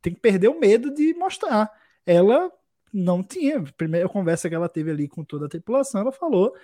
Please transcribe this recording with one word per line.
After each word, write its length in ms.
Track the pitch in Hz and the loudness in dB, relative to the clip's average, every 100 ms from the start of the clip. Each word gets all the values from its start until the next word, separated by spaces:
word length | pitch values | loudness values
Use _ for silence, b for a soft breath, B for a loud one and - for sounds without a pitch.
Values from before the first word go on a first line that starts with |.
tem 120 | 170 | -8
que 60 | 175 | 0
perder 280 | 226 196 214 | 2 4 2
o 100 | 320 | 4
medo 340 | 208 233 277 | 4 4 2
de 220 | 294 311 | 0 0
mostrar. 560 | 339 370 - 392 214 214 b b b | 0 -4 -4 -2 0 0 b b b
Ela 460 | - 170 196 277 359 - _ _ _ | 2 4 6 4 0 -8 _ _ _
não 300 | 202 180 180 | -4 -2 -2
tinha. 400 | 190 370 285 294 143 - | -4 -4 -2 -2 -6 -6
Primeira 320 | 160 170 185 | -4 -2 -2
conversa 400 | 202 165 170 170 | -2 -2 -2 -4
que 60 | |
ela 140 | 165 170 | -4 -4
teve 220 | 160 156 | -4 -6
ali 180 | 151 147 | -6 -6
com 160 | - | -10
toda 220 | 147 147 147 | -12 -10 -10
a 20 | |
tripulação, 520 | 170 - 262 269 196 | -10 -4 -2 -2 -4
ela 120 | 233 | -4
falou, 420 | - 330 190 220 b | -4 0 2 0 b